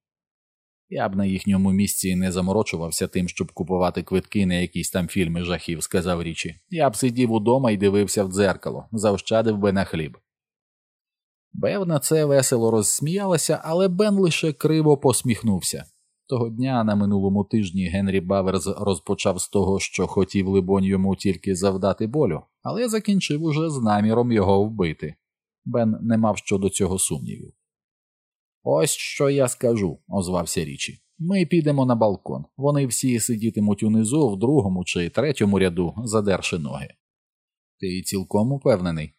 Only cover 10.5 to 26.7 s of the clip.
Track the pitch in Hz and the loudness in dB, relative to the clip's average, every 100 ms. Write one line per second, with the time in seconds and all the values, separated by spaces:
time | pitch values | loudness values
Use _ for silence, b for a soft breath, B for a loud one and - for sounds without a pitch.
10.5 | _ _ _ _ _ _ _ _ _ _ | _ _ _ _ _ _ _ _ _ _
11.5 | - 113 196 175 147 - 156 147 139 127 | -6 -4 -2 0 0 2 2 4 4 4
12.5 | 120 113 113 101 - 147 196 196 165 - | 2 4 2 2 0 -2 -2 0 0 0
13.5 | 151 156 170 190 180 214 196 180 - 160 | -2 -2 0 2 2 2 4 2 2 -2
14.5 | 143 151 156 151 143 135 - 127 107 110 | 0 0 2 4 4 4 2 0 0 0
15.5 | 92 - 71 - _ _ _ - 127 117 | 0 -2 -6 -12 _ _ _ -6 -2 -2
16.5 | 113 131 123 110 104 101 101 98 101 98 | -2 -2 0 2 2 2 2 2 0 0
17.5 | 110 92 95 87 95 98 95 87 98 95 | 0 0 -2 -2 0 0 0 0 0 0
18.5 | 92 95 95 107 90 - 98 101 90 - | -2 -4 -4 -2 -2 -4 -2 -2 -2 -2
19.5 | 101 92 95 - - 90 101 92 101 92 | 0 0 0 -2 -4 -2 0 0 0 0
20.5 | 98 92 98 95 98 95 92 101 87 98 | 0 2 2 2 2 0 0 -2 -2 -4
21.5 | 90 98 95 98 - 110 151 117 78 - | 0 0 0 0 -2 -2 0 0 -2 -8
22.5 | _ 131 190 247 220 202 196 - 147 165 | _ -8 -4 -4 -2 0 0 0 -2 -2
23.5 | 147 165 139 110 104 107 113 120 110 92 | -2 -2 -2 0 2 2 2 2 4 4
24.5 | 98 107 110 82 76 73 - _ _ _ | 4 2 0 -2 -2 -10 -12 _ _ _
25.5 | _ - 123 113 107 113 110 110 98 - | _ -4 0 0 0 0 2 2 -2 -2
26.5 | 98 98 | 0 0